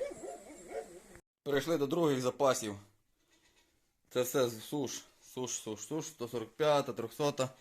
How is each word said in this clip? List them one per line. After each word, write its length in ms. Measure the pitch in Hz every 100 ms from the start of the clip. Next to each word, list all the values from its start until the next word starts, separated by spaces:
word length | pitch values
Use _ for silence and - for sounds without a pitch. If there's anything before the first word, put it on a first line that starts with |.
| 554 - 392 - 277 302 - 440 - 349 - - - _
Перейшли 360 | 143 139 143 165
до 80 | 139
других 340 | 165 160 131
запасів. 560 | 127 - 139 123 107 101 - _ _ _ _ _ _ _ _ _ _ _ _
Це 120 | 123
все 260 | 123 143 123
з 160 | 113
суш, 380 | - 147 123 - - _ -
суш, 160 | - 127
суш, 360 | - - 107 -
суш, 200 | 156 147
сто 220 | - 117
сорок 280 | 120 110 -
п'ята, 360 | 151 143 127
трьохсота. 560 | 113 113 - 147 139 127 -